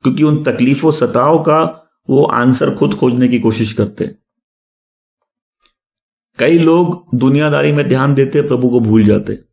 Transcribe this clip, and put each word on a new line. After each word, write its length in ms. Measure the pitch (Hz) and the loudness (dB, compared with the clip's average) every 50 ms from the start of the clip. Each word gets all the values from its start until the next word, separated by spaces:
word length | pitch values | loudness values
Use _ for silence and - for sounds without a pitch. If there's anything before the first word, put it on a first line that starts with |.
क्योंकि 220 | _ 135 - 147 151 | _ -4 0 0 0
उन 200 | 151 147 - - | 0 0 0 -2
तकलीफों, 460 | 131 - - 123 131 139 - - 160 | -4 -2 0 0 0 0 0 0 0
सताव 480 | 147 - 127 113 - 131 127 147 165 165 | 0 0 -2 -2 0 0 0 2 0 0
का 240 | 160 156 151 160 160 156 - - _ _ _ _ _ - | 0 0 0 0 0 -2 -6 -12 _ _ _ _ _ -2
वो 140 | 131 135 151 | 0 0 2
answer 500 | - - 120 120 127 127 - 160 135 - | 0 0 0 0 0 0 0 -2 -4 -2
खुद 200 | - 147 - - | -2 -2 -2 -2
खोजने 340 | - - 127 123 123 127 123 | 0 -2 -2 0 0 0 0
की 120 | 123 117 | 0 0
कोशिश 320 | 113 113 107 107 110 104 | 0 -2 -2 -2 -4 -4
करते 320 | - - 107 92 - - - | -2 -4 -4 -4 -4 -8 -10
हैं। 140 | - - _ _ _ _ _ _ _ _ _ _ _ _ _ _ _ _ _ _ _ _ _ _ _ _ _ _ _ _ _ _ _ _ _ _ _ _ _ _ _ _ _ _ _ _ - | -10 -10 _ _ _ _ _ _ _ _ _ _ _ _ _ _ _ _ _ _ _ _ _ _ _ _ _ _ _ _ _ _ _ _ _ _ _ _ _ _ _ _ _ _ _ _ -2
कई 200 | 117 143 170 170 | 0 2 2 4
लोग 500 | 160 160 165 175 180 170 180 - _ _ - | 4 4 2 2 2 0 -4 -8 _ _ -4
दुनियादारी 580 | 123 123 135 135 147 151 151 147 143 143 147 | 0 0 2 2 2 0 0 0 0 0 0
में 160 | 147 147 143 131 | 0 0 0 0
ध्यान 260 | 127 131 135 143 143 | 0 0 0 0 2
देते 240 | 135 135 135 - 147 | 2 0 0 0 -2
हैं, 100 | 143 147 | -2 0
प्रभु 140 | 131 120 | -2 0
को 180 | 123 123 120 123 | 0 0 0 0
भूल 260 | 113 107 110 110 104 | 0 2 2 4 4
जाते 260 | 104 101 98 101 - | 4 2 0 -2 -6
हैं। 120 | 104 - _ _ | -12 -12 _ _